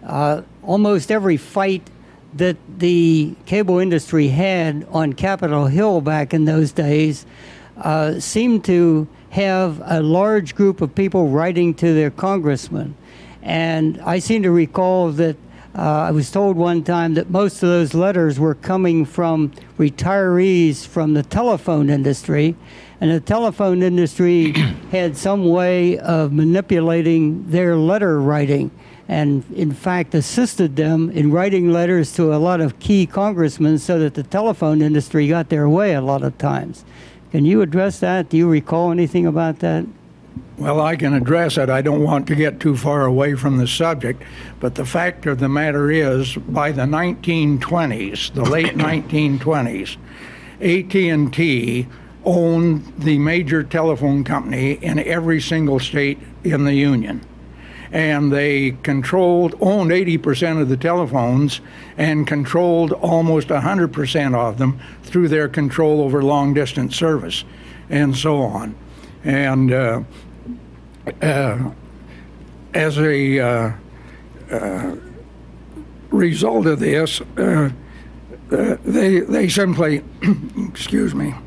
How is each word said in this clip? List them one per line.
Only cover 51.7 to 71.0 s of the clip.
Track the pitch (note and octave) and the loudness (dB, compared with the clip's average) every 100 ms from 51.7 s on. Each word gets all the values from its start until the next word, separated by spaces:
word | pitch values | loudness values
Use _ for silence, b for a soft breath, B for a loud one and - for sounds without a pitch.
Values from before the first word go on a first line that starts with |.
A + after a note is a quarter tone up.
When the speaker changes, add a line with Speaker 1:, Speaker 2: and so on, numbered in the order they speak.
| A#2+ B2 B B B | -4 -6 B B B
Speaker 2:
owned | - F3+ E3+ E3 E3+ D#3 - - | -2 2 2 2 2 0 -4 -4
the | D3+ D3 | 0 2
major | D3 E3+ D#3 D#3+ | 2 0 0 -2
telephone | C#3+ E3 D#3+ C3+ C#3 C#3+ | -2 -2 0 0 0 0
company | C3 C#3+ B2+ B2+ C3 | -2 -4 -4 -4 -2
in | C#3+ E3+ D3+ | -4 -4 -4
every | C#3+ E3+ E3 D#3+ | -2 -2 0 -2
single | B2+ D#3+ D3+ C3+ | -2 -2 0 0
state | B2+ D3 C#3 C#3 B B F#3 | -2 -2 -2 -4 B B -4
in | D3+ | 0
the | C#3+ C#3 | 2 2
Union. | C#3+ C3 G#2+ G2 - - - B B B B | 2 2 -2 -8 -12 -20 -20 B B B B
And | D#3+ D#3 D3 D3 | -2 0 0 0
they | C#3+ D3 C#3+ C3+ B2+ | 2 0 0 -2 -4
controlled, | - C#3 C3 F#3 F3+ F3 F3 - | -4 -4 0 2 4 4 2 0
owned | F#3 G3+ F3 | 0 2 2
eighty | F3+ F3+ D#3+ | 2 2 0
percent | - C3 E3+ D#3+ | 0 0 0 0
of | C#3 | 0
the | C3 | 0
telephones | E3 F3 D#3 C3+ A#2+ B2+ D3 - B B B B | 0 0 0 0 2 2 0 -2 B B B B
and | D#3 D3+ D3 | -2 0 0
controlled | D3 B2+ E3 F3 E3+ E3 | -2 0 0 2 2 0
almost | F3 E3+ E3 E3 D#3+ D3 | 0 0 0 2 0 0
a | D3 | -2
hundred | C#3 G3 E3+ | 0 0 -2
percent | - C#3 E3 C#3 | -2 -2 -2 0
of | B2 A#2 A2 | 0 -2 0
them | C3 C3+ B B | -2 -2 B B
through | - F3+ E3+ | -4 0 2
their | D#3 D3 | 2 -2
control | C#3+ C#3+ C3 D#3 D3+ | -2 -4 0 2 2
over | C#3 C#3+ | 2 2
long-distance | C#3 D3 C#3+ C#3+ C3 - B2 - | 2 2 2 0 -2 -4 -6 -2
service | E3 D3+ E2+ - - B B B B | -2 -2 -4 -10 -10 B B B B
and | C#3+ C#3+ C3 | -2 0 0
so | D#3 D3 | 0 0
on. | B2 F#2+ - - - B B B D3 | -2 -4 -8 -14 -18 B B B -4
And, | C#3 C#3 C3 C3 | -2 0 2 2
uh, | B2+ B2 A#2 A#2 B B - - - - - - - | 2 0 -4 -8 B B -20 -16 -16 -18 -20 -20 -16